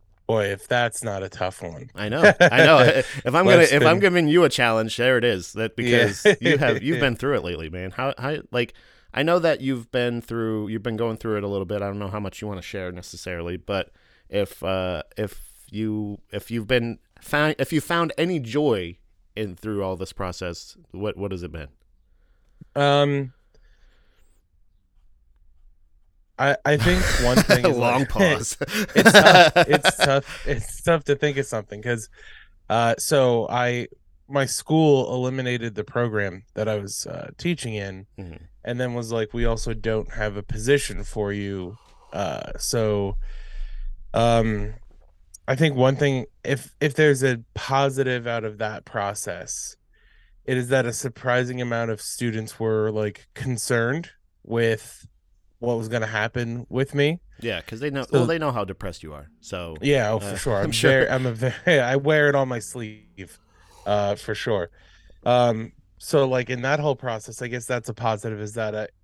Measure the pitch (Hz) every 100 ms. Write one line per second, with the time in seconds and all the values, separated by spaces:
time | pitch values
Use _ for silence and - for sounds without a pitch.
0 | _ _ - 113 98 98 - 123 120 -
1 | 113 98 98 - 92 - 90 85 - -
2 | 104 131 202 - 175 - 160 151 123 135
3 | - 139 - 165 190 170 160 143 160 180
4 | 202 180 151 165 160 - 117 113 110 -
5 | 123 127 120 95 - 107 110 - 123 117
6 | 113 95 208 190 - 147 135 110 123 127
7 | 135 117 123 117 87 80 80 90 92 104
8 | 131 - 135 156 - 123 120 - _ _
9 | - - 151 175 165 147 131 127 113 127
10 | 120 120 - 117 113 110 107 110 117 110
11 | 117 110 117 104 101 98 92 104 101 101
12 | 98 104 98 - 104 95 - 101 90 90
13 | - 92 - 87 85 90 - 98 - _
14 | _ _ _ 101 95 - 95 95 92 85
15 | - - 104 - - - - 104 110 107
16 | 104 101 _ 104 - 117 107 127 117 110
17 | _ _ - 147 151 - 135 156 - 170
18 | 165 - 170 170 117 135 147 107 87 -
19 | _ _ _ - 107 90 107 104 95 92
20 | 95 - 92 90 90 85 - - 85 90
21 | 104 90 98 92 85 82 71 _ _ _
22 | _ _ _ _ _ _ - 147 143 143
23 | 143 139 131 - _ _ _ _ _ _
24 | _ _ _ _ _ _ _ _ _ _
25 | _ _ _ _ _ _ _ _ _ _
26 | _ _ _ - 135 139 139 147 110 180
27 | 175 - 123 127 - 123 160 127 120 123
28 | 139 214 185 147 - - - 214 202 -
29 | 185 196 185 180 160 180 143 160 180 -
30 | 143 139 - - - 127 - - - 165
31 | - 139 151 139 131 113 104 104 120 120
32 | 113 - - - - _ - 113 117 113
33 | - 147 127 117 - 123 123 123 - -
34 | _ _ - 139 131 - - 160 156 139
35 | - 127 127 131 127 123 117 104 104 123
36 | 120 107 98 90 - - 107 107 101 -
37 | - 82 - - 175 170 117 107 98 95
38 | 98 - 90 80 85 - - 123 127 120
39 | 113 117 110 120 117 113 120 110 113 110
40 | - 120 107 101 98 107 113 143 - 92
41 | 101 110 101 101 101 98 90 110 - -
42 | - - 92 58 - - - 120 107 104
43 | 98 - - - - - - - - -
44 | - 110 117 117 110 104 107 110 - -
45 | - _ _ - - 131 160 131 131 135
46 | 143 131 - _ - 127 - - 147 139
47 | 151 135 131 120 113 - - 135 139 135
48 | 127 123 117 117 110 104 107 104 - 113
49 | 101 101 - 87 - - - - _ _
50 | _ _ _ _ - 127 123 131 120 113
51 | 131 - 127 123 127 127 120 117 113 110
52 | - - 120 110 110 - 113 110 107 107
53 | 107 - - - 127 120 - 120 117 151
54 | 175 - _ _ - 117 113 110 - -
55 | - _ _ _ _ _ 120 117 110 117
56 | 110 110 113 123 117 117 120 123 139 143
57 | 143 170 - - 120 90 - 113 147 139
58 | 123 139 120 165 151 120 98 92 98 80
59 | 78 73 73 _ - 92 85 78 127 139
60 | 107 110 101 98 139 101 120 - - 131
61 | 123 131 127 113 127 - - 151 123 139
62 | 143 156 147 143 131 120 - 123 110 107
63 | 107 - 95 - _ _ _ - - 104
64 | 101 104 - 104 - 104 85 _ _ _
65 | - - 120 123 120 110 113 - _ _
66 | - 156 135 127 120 127 131 151 147 131
67 | 127 110 - 110 123 123 117 123 113 110
68 | 117 107 117 107 104 110 110 107 107 -